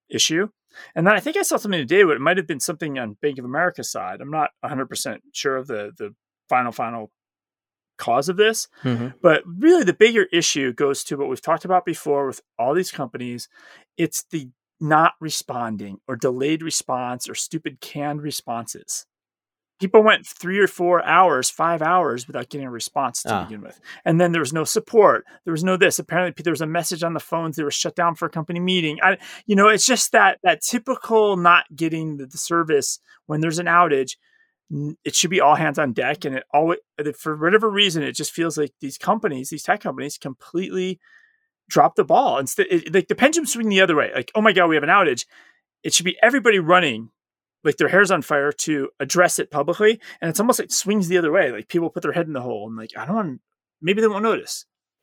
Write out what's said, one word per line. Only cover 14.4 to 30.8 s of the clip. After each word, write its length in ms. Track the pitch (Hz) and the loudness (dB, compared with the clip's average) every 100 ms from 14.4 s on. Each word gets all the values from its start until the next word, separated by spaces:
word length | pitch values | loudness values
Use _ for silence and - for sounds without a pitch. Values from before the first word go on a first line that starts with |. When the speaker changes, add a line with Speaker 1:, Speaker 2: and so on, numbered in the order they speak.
| 127 _ _ - | -12 _ _ -8
Speaker 1:
not 340 | 151 156 170 - | 0 4 2 0
responding 800 | 160 - - 123 117 104 101 98 - | -8 -8 -8 -6 -6 -6 -10 -14 -12
or 80 | 123 | -4
delayed 460 | 135 127 139 160 | -4 -2 -2 -2
response 640 | 160 - - 127 123 123 - | -4 -6 -6 -6 -6 -8 -10
or 60 | |
stupid 480 | 107 - 160 156 131 | -10 -8 -10 -10 -14
canned 400 | - 147 147 147 | -14 -8 -6 -6
responses. 840 | 147 - - 117 113 - - - - _ _ _ _ _ _ - | -8 -10 -8 -8 -10 -14 -12 -14 -14 _ _ _ _ _ _ -8
People 220 | 190 220 | 4 6
went 220 | 214 196 - | 6 4 0
three 340 | - 175 196 | -10 -4 0
or 80 | 185 | 0
four 360 | - 180 175 | 2 2 2
hours, 460 | - 165 185 131 127 | 4 6 6 4 -2
five 320 | - 165 165 | -2 -2 0
hours 460 | 156 180 156 123 123 | 2 2 0 -4 -8
without 220 | 131 123 | -10 -8
getting 180 | 147 135 | -10 -10
a 40 | |
response 500 | 117 - 147 131 - | -10 -8 -4 -4 -4
to 100 | - | -4
Speaker 3:
Ah. 100 | 104 | -4
Speaker 1:
begin 180 | 90 107 | -6 -12
with. 180 | 104 - - - 175 | -18 -20 -20 -6 0
And 140 | 165 | 2
then 120 | 175 | 4
there 100 | 165 | 2
was 120 | 175 | -2
no 100 | 160 | -2
support. 600 | 151 220 - 226 185 117 - - - | -2 -4 2 6 6 6 -2 -12 -6
There 60 | |
was 120 | 160 | -2
no 140 | 185 185 | 0 2
this. 220 | 180 - | 2 2
Apparently, 320 | 165 165 180 | -2 -2 -2
p-, 120 | - | -4
there 80 | 160 | -4
was 80 | 151 | -2
a 40 | 156 | -2
message 360 | 170 160 165 | -4 -4 -4
on 100 | 170 | -4
the 60 | 156 | -6
phones. 360 | - 165 160 156 | -6 -6 -4 -4
They 80 | |
were 80 | 147 | -4
shut 240 | - 165 165 | -4 -4 -2
down 200 | 170 160 | 0 0
for 100 | 160 | -4
a 40 | |
company 300 | 165 156 170 | -6 -6 -4
meeting. 400 | 180 185 156 147 | 0 0 0 0
I, 140 | 185 190 - - - | 0 0 -6 -10 0
you 100 | 196 | 6
know, 120 | 208 | 6
it's 180 | 214 - | 6 2
just 260 | 247 - | 2 2
that, 260 | 226 196 - | 4 4 4
that 180 | 180 160 | 0 0
typical 760 | - 240 | -2 -4